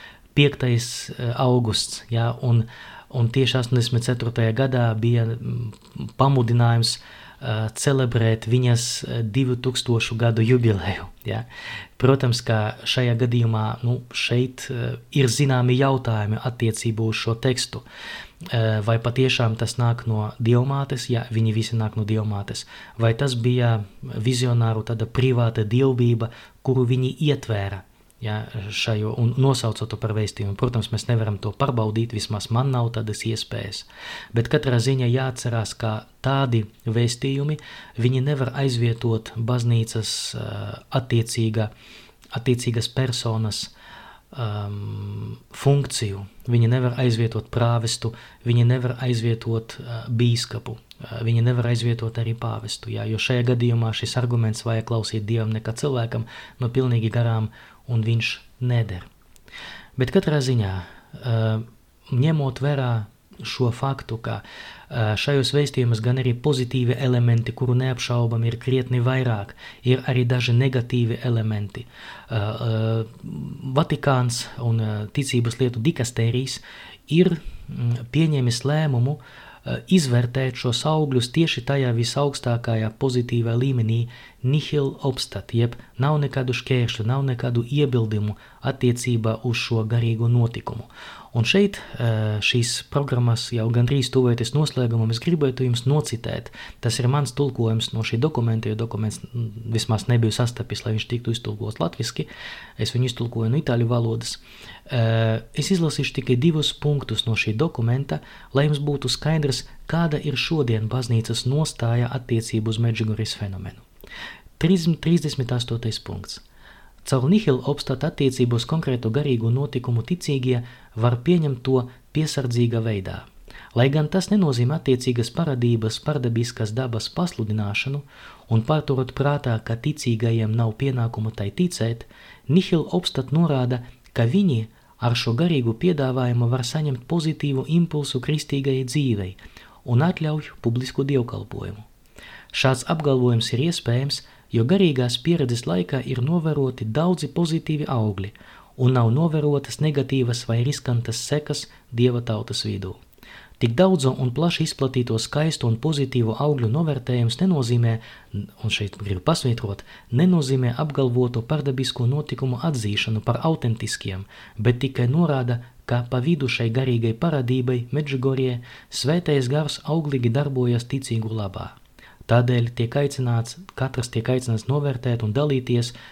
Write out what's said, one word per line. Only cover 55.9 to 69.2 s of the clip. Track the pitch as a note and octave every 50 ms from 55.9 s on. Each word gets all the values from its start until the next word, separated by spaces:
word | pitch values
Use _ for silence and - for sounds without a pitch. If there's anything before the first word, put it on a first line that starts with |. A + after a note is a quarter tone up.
| C3 A#2+ A2+ A#2+ B2 A#2 A#2 - - - - - - -
nu, | B2 A#2
pilnīgi | - C3 C3 B2 B2 A2+ A2+ G#2+
garām, | A#2 A#2+ A#2 A#2 A2+ A2 G#2+ G#2+ - - - - - - -
un | - A#2+ A#2 G#2+
viņš | A#2 A#2 A2+ A2 - - - - - - -
neder. | B2 B2 A#2+ A#2 A2 F#2+ F#2 F2 - - _ _ _ _ - - - - - - - - - - - - -
Bet | C3 B2+ -
katrā | - G3 - D#3 D3+
ziņā, | C#3+ B2 C3 B2+ A#2 G2+ F#2+ F#2+ F#2 F2 - - - - _ - - -
eh, | B2 A#2 A2+ A2 A2 A2 A2 A#2 - - _ _ _ _ _ _ -
ņemot | C3 A#2+ D3 D#3+ D#3+ D3 C#3 C3 A#2+ -
vērā | C3+ D3 C#3+ C#3 B2+ A#2+ A#2 A2 G#2 - - _ _ _ - - A2
šo | - - - B2+ A#2
faktu, | A#2+ - C#3 C#3 C3+ - - - A#2 A#2
ka, | - A2+ A2 G#2 - - - - - - - - - -
eh, | C#3 A#2+ G#2+ G#2+ G#2
šajos | - - D3 C#3+ C3+ B2 - C#3
vēstījumos | D3 C#3+ - - C3 B2 A#2 A#2 G#2+
gan | A2+ B2 B2+
arī | C3 B2 B2+ A#2
pozitīvi | B2 - D3+ C3+ B2+ B2 B2 C3+ B2+ A#2+ A#2+ B2+ B2
elementi, | C#3 B2+ B2 A#2+ A#2+ A#2+ A#2 A#2 A2+ A#2+
kuru | A#2 - B2+ B2 B2
neapšaubam | B2 C3 C3 B2 B2 - - A#2+ A#2+ A#2 A2+ A#2+ A2+ A#2
ir | A#2 A#2
krietni | A#2 - B2+ C3 C3 B2+ B2 B2+ B2
vairāk, | A#2+ C3 C3 C3